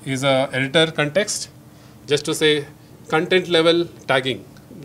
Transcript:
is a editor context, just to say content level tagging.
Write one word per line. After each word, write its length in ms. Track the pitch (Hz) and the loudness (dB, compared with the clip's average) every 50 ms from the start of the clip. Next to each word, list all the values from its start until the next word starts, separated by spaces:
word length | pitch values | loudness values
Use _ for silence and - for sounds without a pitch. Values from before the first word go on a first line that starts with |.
| - | -8
is 220 | 143 135 131 135 | -6 -4 -2 2
a 240 | 139 135 131 135 - | 2 2 2 0 0
editor 400 | - 127 135 135 139 165 160 160 | -2 -4 -2 0 2 2 2 2
context, 560 | 160 - 147 147 147 190 208 - - - - - - - - - - - - - - - - | 0 -2 -2 0 0 -2 -2 -2 -4 -8 -10 -12 -16 -20 -20 -20 -20 -20 -20 -20 -20 -12 -4
just 200 | - 143 143 - | -2 -2 -2 0
to 100 | 165 151 | -2 -2
say 300 | 151 160 151 151 147 139 - - - - - - - - | 2 2 2 2 0 -2 -8 -16 -20 -20 -20 -20 -16 -6
content 400 | - 160 156 180 - 185 185 175 | -2 0 0 2 2 0 0 2
level 380 | 170 175 160 160 170 165 170 170 165 - - - - | 2 2 4 4 4 2 2 0 -4 -8 -10 -2 0
tagging. 340 | 131 135 127 131 123 95 - - - - - - - - | 0 0 0 -2 -6 -6 -10 -18 -20 -20 -20 -20 -20 -16